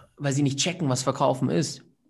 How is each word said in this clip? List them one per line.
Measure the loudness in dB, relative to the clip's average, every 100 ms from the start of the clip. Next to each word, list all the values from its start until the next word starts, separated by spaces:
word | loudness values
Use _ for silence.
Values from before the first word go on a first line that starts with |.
| -20 -6
weil | -2
sie | 2
nicht | 2 2
checken, | -2 -2 0
was | 0
Verkaufen | 0 0 0 2 0
ist. | 0 -2 -4 -16 _ _